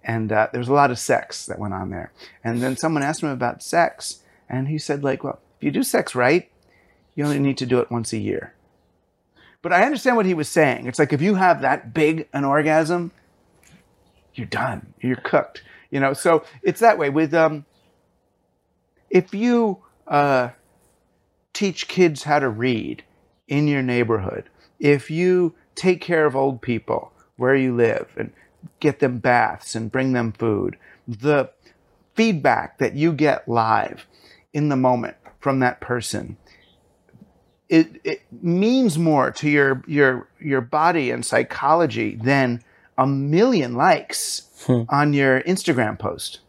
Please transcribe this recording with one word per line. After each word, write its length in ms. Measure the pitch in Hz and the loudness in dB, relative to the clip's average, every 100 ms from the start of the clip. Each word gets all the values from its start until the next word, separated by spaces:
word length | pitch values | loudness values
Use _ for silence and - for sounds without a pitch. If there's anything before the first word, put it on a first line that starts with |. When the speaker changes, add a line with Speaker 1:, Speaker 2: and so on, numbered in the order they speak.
Speaker 1:
And, 300 | - 117 110 | -4 -4 0
uh, 160 | 107 107 | 0 0
there 80 | 123 | -2
was 100 | 120 | 0
a 40 | |
lot 180 | 143 143 | 4 4
of 80 | 120 | 0
sex 480 | - 120 - - - | 0 0 -2 -16 -12
that 120 | - | -8
went 160 | 104 | -8
on 160 | 95 98 | -6 -8
there. 220 | 87 82 _ - _ | -10 -12 _ -20 _
And 200 | 117 120 | -6 -2
then 140 | 131 131 | -4 -2
someone 260 | 160 151 | -2 -2
asked 200 | 139 147 | -2 -4
him 60 | 156 | -6
about 340 | 131 120 - | -4 -4 -6
sex, 600 | - 170 165 - - - _ _ _ | -2 0 0 -2 -14 -14 _ _ _
and 200 | 127 135 | -6 -4
he 100 | 151 | -6
said, 260 | - 143 | -6 -4
like, 180 | 139 131 | -4 -4
"Well, 180 | 135 - _ _ | -8 -12 _ _
if 60 | |
you 60 | 147 | -4
do 120 | 160 | -2
sex 320 | 269 - - | -2 -2 -2
right, 360 | 123 123 170 - _ _ _ _ _ _ | 0 2 2 -2 _ _ _ _ _ _
you 100 | - | -6
only 140 | 147 143 | -2 0
need 200 | 139 127 | -2 -2
to 80 | 127 | -2
do 120 | 123 | 0
it 100 | 120 | 0
once 220 | 120 113 | -4 -6
a 60 | 113 | -6
year." 360 | 101 - - _ _ _ _ _ _ _ _ _ - _ | -4 -6 -8 _ _ _ _ _ _ _ _ _ -20 _
But 100 | 170 | 0
I 120 | 175 | 2
understand 320 | 247 294 269 240 | 2 2 0 2
what 100 | 185 | 2
he 80 | |
was 140 | 170 147 | 0 0
saying. 380 | 175 147 120 120 | 2 2 0 -6
It's 120 | 123 | 0
like, 140 | 147 | 0
if 100 | 139 | 2
you 140 | 180 190 | 0 4
have 260 | 185 156 | 4 2
that 320 | 131 139 117 | 0 -2 -4
big 340 | 139 156 160 151 | 0 0 0 -6
an 120 | 139 | -4
orgasm, 680 | 139 143 151 156 156 175 170 _ _ _ _ _ _ _ _ _ _ _ _ | 0 2 2 2 2 -2 -4 _ _ _ _ _ _ _ _ _ _ _ _
you're 120 | - 104 | -14 -8
done. 460 | 127 120 104 - _ | -6 -6 -8 -14 _
You're 160 | 127 127 | -4 -4
cooked. 460 | - 151 - - - - _ | 0 -2 -2 -14 -20 -20 _
You 100 | 139 | -2
know, 120 | 135 | -2
so 320 | 143 175 160 - - | 0 2 0 0 -4
it's 180 | 196 - | -4 4
that 180 | 226 208 | 4 4
way 100 | 143 | 0
with, 240 | 143 156 | 0 2
um, 320 | 165 160 151 - _ _ _ _ _ _ _ _ _ _ _ _ _ _ | 2 2 0 -14 _ _ _ _ _ _ _ _ _ _ _ _ _ _
if 240 | 175 180 | 0 0
you, 460 | 196 240 240 220 190 _ _ - | -4 0 2 0 -4 _ _ -2
uh, 400 | 147 143 131 123 - _ _ _ _ _ _ _ _ _ | 0 2 2 -2 -8 _ _ _ _ _ _ _ _ _
teach 340 | - 196 165 - | -4 -4 -4 -8
kids 360 | 185 175 143 | 2 2 2
how 160 | 151 147 | 0 0
to 80 | 135 | 0
read 560 | 107 127 113 80 - _ _ _ _ _ | -2 -2 -2 -4 -12 _ _ _ _ _
in 220 | 139 147 | 0 2
your 140 | 139 | 0
neighborhood, 680 | 127 120 113 110 95 - - _ _ _ | 0 0 0 0 -4 -8 -14 _ _ _
if 280 | 143 143 - | 2 2 0
you 440 | 160 180 180 170 - _ - | 0 2 2 0 -4 _ -2
take 240 | 185 180 | 0 0
care 260 | - 165 151 | 0 0 2
of 80 | |
old 260 | 131 139 120 | 2 -2 -2
people 520 | - 113 - 117 - _ _ - | -4 -6 -2 -6 -6 _ _ -4
where 180 | 127 | 2
you 200 | 135 131 | 2 2
live 340 | 120 117 - - - | 2 2 0 -6 -10
and 160 | - _ _ _ - _ | -12 _ _ _ -20 _
get 180 | 151 135 | -2 0
them 200 | 135 123 | -2 0
baths 580 | 127 123 110 80 - 113 | 2 2 2 -2 -10 -8
and 160 | 110 | -4
bring 220 | 131 131 | -2 0
them 180 | 127 117 | 0 -2
food, 440 | - 113 101 92 - - - - | -2 -2 0 -2 -8 -20 -20 -14
the 420 | 107 139 147 127 _ _ _ _ _ _ | -4 0 0 0 _ _ _ _ _ _
feedback 640 | - 226 165 135 117 - _ | 0 0 2 2 0 -2 _
that 160 | 127 | -4
you 180 | 139 160 | 0 0
get 340 | 143 147 - - | 2 0 0 -2
live 600 | 117 110 107 104 - - _ _ - _ | 0 2 0 -2 -10 -20 _ _ -20 _
in 160 | 147 147 | -2 0
the 80 | 135 | 2
moment 400 | 127 123 113 - - _ | 2 0 -4 -12 -20 _
from 220 | 139 135 | -2 0
that 200 | 127 - | 0 -2
person, 560 | - 120 - 101 - - _ _ _ _ _ _ _ _ - _ _ _ _ | -6 -6 -4 -8 -10 -16 _ _ _ _ _ _ _ _ -20 _ _ _ _
it, 320 | 165 160 - | 2 2 -2
it 200 | - 151 _ 120 | -8 -8 _ -6
means 560 | 175 175 214 262 240 156 | -2 2 2 2 2 2
more 320 | 170 151 143 | 2 4 2
to 180 | - 151 | 0 2
your, 360 | 147 139 131 - | 4 4 0 -2
your, 420 | 147 139 123 - _ | 4 4 2 -8 _
your 200 | 156 135 | -2 -2
body 500 | 120 151 160 165 127 | 0 2 2 2 -2
and 120 | 120 | -4
psychology 920 | 120 117 - - 139 165 160 110 110 107 | -2 -2 -2 -4 2 2 2 0 -4 -2
than 480 | 117 139 127 120 _ _ _ - | 0 2 2 -2 _ _ _ -2
a 80 | 135 | 0
million 680 | 139 143 160 247 220 123 | 0 0 2 4 2 -2
likes 760 | 120 165 160 - - - - - - - | 0 2 2 -2 -8 -8 -10 -14 -12 0
Speaker 2:
Hmm. 160 | 123 117 | 0 2
Speaker 1:
on 240 | 143 147 | 0 2
your 300 | 143 139 131 | 2 2 2
Instagram 560 | 160 190 - 127 107 104 | 0 -2 0 0 -2 -4
post. 420 | - 85 - - | -8 -8 -12 -16